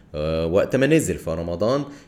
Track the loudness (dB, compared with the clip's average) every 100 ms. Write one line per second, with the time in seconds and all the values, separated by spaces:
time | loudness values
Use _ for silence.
0 | -12 -6 -2 0 2 2 2 2 4 4
1 | 2 -4 -4 -4 -4 -2 0 0 -4 -12